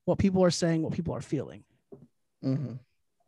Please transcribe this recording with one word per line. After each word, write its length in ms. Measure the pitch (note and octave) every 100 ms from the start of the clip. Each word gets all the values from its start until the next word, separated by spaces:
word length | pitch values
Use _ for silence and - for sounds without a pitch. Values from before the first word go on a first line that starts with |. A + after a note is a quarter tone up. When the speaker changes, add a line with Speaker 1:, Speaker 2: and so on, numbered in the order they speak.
| -
Speaker 1:
what 140 | -
people 240 | G3 F#3
are 80 | F3+
saying, 320 | - E3+ E3
what 100 | D3
people 220 | D3+ E3 A#2+
are 60 |
feeling. 420 | - C#3+ C#2+ F#2+ - _ _ - - _ _ _ C3+
Speaker 2:
Mm-hmm. 280 | C3+ A#2+ B2 - _ _ _